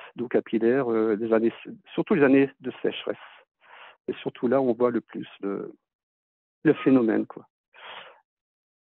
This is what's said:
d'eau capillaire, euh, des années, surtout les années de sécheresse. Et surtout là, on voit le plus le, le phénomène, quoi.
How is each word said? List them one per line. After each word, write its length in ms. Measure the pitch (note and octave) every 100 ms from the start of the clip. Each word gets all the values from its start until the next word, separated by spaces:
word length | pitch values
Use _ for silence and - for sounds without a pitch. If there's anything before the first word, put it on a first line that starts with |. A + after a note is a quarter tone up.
| - -
d'eau 140 | A#2
capillaire, 640 | A2+ - A2+ A2+ C3+ A#2+
euh, 240 | A2+ A2 G#2
des 160 | A2+
années, 220 | A2+ A2 - - A2+ -
surtout 220 | - - F3
les 80 |
années 260 | C#3 C#3 C3+ -
de 100 | B2+ -
sécheresse. 360 | G#2 - - - - - _ _ _ - - _ -
Et 40 | -
surtout 260 | C3+ - B2
là, 140 | C3+
on 100 | C3
voit 180 | A#2 B2
le 120 | A#2
plus 260 | - - - -
le, 320 | G2 F#2+ - - _ _ _ _ _ _ _ _
le 100 | D#3 C#3+
phénomène, 500 | C#3 C3 A2 G#2+ A2
quoi. 200 | - - _ _ - - - - - _ _ _ _ _ _